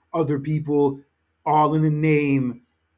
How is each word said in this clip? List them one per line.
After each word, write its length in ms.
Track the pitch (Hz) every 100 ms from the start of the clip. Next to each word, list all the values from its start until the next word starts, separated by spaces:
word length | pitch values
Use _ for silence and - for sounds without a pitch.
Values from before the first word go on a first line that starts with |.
| _
other 280 | 165 139 143
people, 600 | 139 151 151 147 143 139 _ _ _ _ 156
all 260 | 147 151 156
in 60 |
the 80 | 156
name 720 | 151 156 151 143 139 127 120 _ _ _